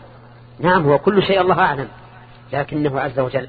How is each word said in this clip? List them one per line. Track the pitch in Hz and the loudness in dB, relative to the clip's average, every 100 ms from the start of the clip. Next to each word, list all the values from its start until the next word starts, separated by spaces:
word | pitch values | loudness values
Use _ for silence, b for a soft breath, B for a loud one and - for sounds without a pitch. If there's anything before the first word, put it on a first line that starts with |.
| - - - - - - | -18 -20 -20 -20 -20 -4
نعم، | 160 185 | 0 2
هو | 143 143 | 4 2
كل | 196 202 | 2 0
شيء | - 190 | 2 2
الله | 180 165 | 2 2
أعلم، | 175 139 120 - - - - - - | 2 -2 -8 -12 -20 -20 -20 -20 -8
لكنه | 135 139 151 147 135 | -6 -4 -2 -2 -2
عز | 135 123 | -4 -2
وجل | 127 131 | -2 -4